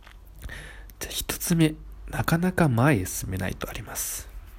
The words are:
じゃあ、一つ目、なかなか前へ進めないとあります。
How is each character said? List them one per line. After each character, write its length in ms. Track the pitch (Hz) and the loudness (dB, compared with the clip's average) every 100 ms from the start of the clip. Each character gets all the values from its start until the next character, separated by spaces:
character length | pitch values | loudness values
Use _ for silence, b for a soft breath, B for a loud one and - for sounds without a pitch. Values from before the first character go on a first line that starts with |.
| - - - - B B B B B - | -20 -20 -20 -16 B B B B B -12
じ 80 | - | -8
ゃ 20 | |
あ、 40 | |
一 240 | - - - | -6 -6 -4
つ 180 | - 165 | 2 4
目、 200 | 156 156 - - - | 4 2 -10 -14 -6
な 140 | - | -4
か 140 | 117 165 | 2 2
な 140 | 180 | 4
か 160 | 180 160 | 4 4
前 300 | 113 135 120 | 6 6 6
へ 60 | 92 | 2
進 240 | - - | -4 -4
め 80 | 92 | -2
な 120 | 92 | -2
い 60 | - | -4
と 140 | - | -8
あ 40 | |
り 80 | - | -8
ま 140 | 110 - | -8 -6
す。 340 | - - - - - | -6 -6 -10 -14 -16